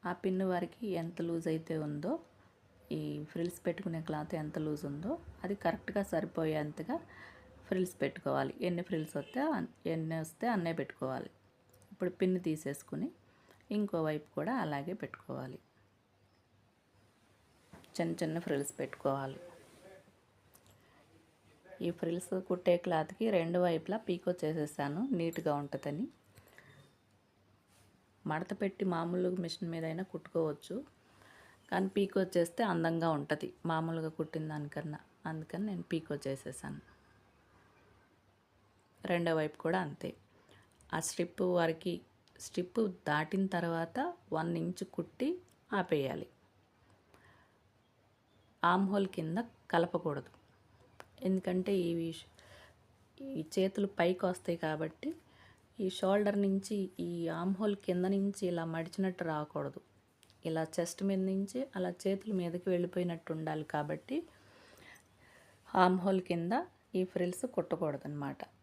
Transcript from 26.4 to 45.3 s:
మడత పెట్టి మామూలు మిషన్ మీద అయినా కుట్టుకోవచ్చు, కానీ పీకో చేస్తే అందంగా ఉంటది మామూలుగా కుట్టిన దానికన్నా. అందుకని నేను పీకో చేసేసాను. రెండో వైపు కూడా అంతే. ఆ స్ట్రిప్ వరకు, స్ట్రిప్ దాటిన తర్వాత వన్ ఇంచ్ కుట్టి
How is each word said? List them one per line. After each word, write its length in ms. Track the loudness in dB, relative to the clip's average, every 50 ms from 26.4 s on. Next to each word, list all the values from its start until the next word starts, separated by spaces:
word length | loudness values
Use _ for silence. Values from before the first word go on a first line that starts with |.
| -20 -20 -20 -20 -20 -20 -20 -20 -20 -20 _ _ _ _ _ _ _ _ _ _ _ _ _ _ _ _ _ -20 -20 -20 _ _ _ _ _ _ _
మడత 260 | -2 -2 -2 -2 -4 -2
పెట్టి 300 | 0 0 -2 0 0 0
మామూలు 440 | 0 2 2 0 0 0 2 2 2 0
మిషన్ 360 | 0 -2 -4 -4 -4 -4 -4
మీద 140 | -4 -4 -2
అయినా 180 | -2 -2 -4 -6
కుట్టుకోవచ్చు, 720 | -6 -6 -10 -10 -2 0 0 0 0 -2 -4 -8 -8 -8 -8 -8 -10 _ _ _ -20 -20 -20 -20 -20 -20 -20 -20 -20 -20 -20 _ -2
కానీ 200 | 0 2 2 2
పీకో 340 | 4 2 2 4 4 2 2 4
చేస్తే 320 | 4 4 4 4 2 0 2
అందంగా 460 | 2 4 4 4 4 4 4 4 4
ఉంటది 360 | 2 2 0 -2 -2 -2 -2 -8 -8 -6 -2
మామూలుగా 440 | 0 0 2 0 0 -2 -2 -2 -4
కుట్టిన 360 | -2 -4 -6 -4 -2 -6 -4 -4
దానికన్నా. 520 | -4 -6 -6 -6 -6 -6 -6 -6 -8 -10 -12 _ _ _ _
అందుకని 400 | -8 -6 -6 -8 -8 -6 -4 -4
నేను 180 | -2 -4 -4 -4
పీకో 320 | -2 -2 -2 -2 -2 -6
చేసేసాను. 680 | -4 -2 -4 -4 -4 -6 -10 -10 -10 -8 -10 -10 -10 -12 -16 -20 -20 -20 -20 -20 -20 _ -20 _ _ _ _ -20 -20 -20 -20 _ -20 -20 -20 -20 -20 _ _ _ _ _ _ _ _ _ _ _ _ _ _ _ _ _ _ _ _
రెండో 300 | -2 0 2 4 4 4 4
వైపు 220 | 4 2 0 -2 -2
కూడా 220 | 0 2 2 2
అంతే. 280 | 0 -2 -6 -6 -8 -8 -8 -8 -18 _ _ -20 -20 -20 -20 -20 -20 _ -20 _ -12 -4
ఆ 100 | -2 -2
స్ట్రిప్ 420 | -2 -2 -2 -2 -2 -2 0 0 0 4
వరకు, 420 | 4 6 4 4 2 0 -2 -4 -4 -4 -6 _ _ _ _ -20 _
స్ట్రిప్ 440 | -14 -14 -6 -4 -4 -4 -2 2 2 2 2 0 -2 0
దాటిన 400 | 2 2 2 2 2 2 0 2 2
తర్వాత 500 | 2 0 0 2 2 0 0 -2 0 -2 -2 -2 -2 -8 -8 -4
వన్ 220 | -2 0 0 0 0 0
ఇంచ్ 280 | -2 -2 -4 -4 -8 -8
కుట్టి 380 | -4 -6 -6 -6 -4 -4 -2 -2